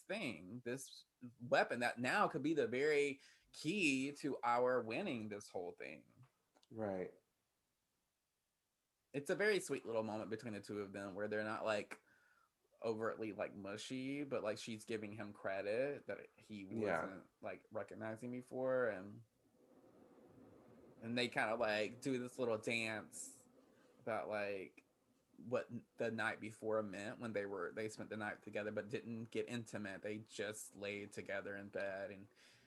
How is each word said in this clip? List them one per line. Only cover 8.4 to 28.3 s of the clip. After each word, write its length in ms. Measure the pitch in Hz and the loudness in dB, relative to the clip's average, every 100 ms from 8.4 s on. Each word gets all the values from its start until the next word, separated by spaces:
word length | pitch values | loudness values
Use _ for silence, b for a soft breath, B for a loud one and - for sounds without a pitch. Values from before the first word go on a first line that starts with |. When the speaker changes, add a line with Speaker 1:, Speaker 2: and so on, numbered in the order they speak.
| _ _ _ _ _ _ _ | _ _ _ _ _ _ _
Speaker 1:
It's 160 | 143 143 | -4 0
a 60 | 170 | 2
very 240 | 208 190 | 4 4
sweet 260 | - 139 104 | 2 -2 0
little 180 | 113 | 0
moment 260 | 110 107 98 | 0 -2 -4
between 240 | 110 120 | -4 -4
the 60 | 101 | -6
two 200 | - 104 | -4 -4
of 120 | 98 | -4
them 240 | 101 101 92 | -4 -6 -2
where 120 | 104 | 0
they're 160 | 107 | 0
not, 200 | 107 110 | 0 0
like, 340 | 107 107 - - _ _ _ _ _ _ _ _ | 2 2 0 -10 _ _ _ _ _ _ _ _
overtly, 500 | 117 110 110 - 110 | -2 2 0 0 -4
like, 240 | 101 82 92 | -2 -4 -4
mushy, 680 | 98 104 - 131 131 143 | -6 -6 -4 -4 -2 -4
but, 200 | 143 120 | -2 0
like, 140 | 101 107 | 0 -2
she's 260 | - 110 | -4 -8
giving 300 | - 113 107 | -4 -4 -4
him 180 | 107 104 | -6 -8
credit 760 | 101 101 98 101 113 139 139 - | -4 -2 0 2 4 2 0 -4
that 100 | 101 - - | -6 -6 -18
he 300 | - 107 95 | -12 -10 -4
Speaker 2:
Yeah. 320 | 110 104 82 | 0 4 4
Speaker 1:
wasn't, 220 | 92 95 - _ | 2 -4 -14 _
like, 200 | 104 92 - | -8 -8 -6
recognizing 600 | 107 98 104 110 110 123 | -6 -6 -6 -6 -4 -6
before, 560 | 123 123 127 131 127 120 | -6 -6 -2 2 4 4
and, 320 | 98 101 117 117 _ _ _ - - - - - - - - - - - - - - | 2 -6 -12 -16 _ _ _ -20 -20 -20 -20 -20 -20 -20 -20 -20 -20 -20 -20 -20 -10
and 160 | 113 120 | 0 2
they 120 | 123 | 4
kinda, 260 | 143 113 117 | 4 4 6
like, 460 | 110 104 104 120 | 6 6 4 0
do 160 | 139 127 | 0 0
this 180 | 123 - | 0 0
little 200 | 120 110 | 2 4
dance 800 | 131 117 110 107 82 - - - - - - - - - | 2 0 2 -2 -4 -10 -12 -14 -20 -20 -20 -20 -20 -10
about, 260 | - 110 80 | -2 0 2
like, 540 | 104 101 98 90 - _ _ _ _ _ - 92 | 0 0 -2 -6 -12 _ _ _ _ _ -14 0
what 200 | 120 - | 0 0
n-, 100 | 117 - - | -6 -10 -2
the 140 | 117 | -2
night 300 | 113 110 - | 2 0 0
before 420 | 107 110 110 110 | -6 -4 2 2
meant 360 | 107 95 104 123 | 2 -4 -6 -4
when 120 | 120 | -2
they 140 | 104 101 | -2 0
were, 260 | 98 87 | -2 -2
they 140 | - 110 | -2 -4
spent 220 | - 104 | -4 -8
the 80 | 107 | -4
night 240 | 104 | -4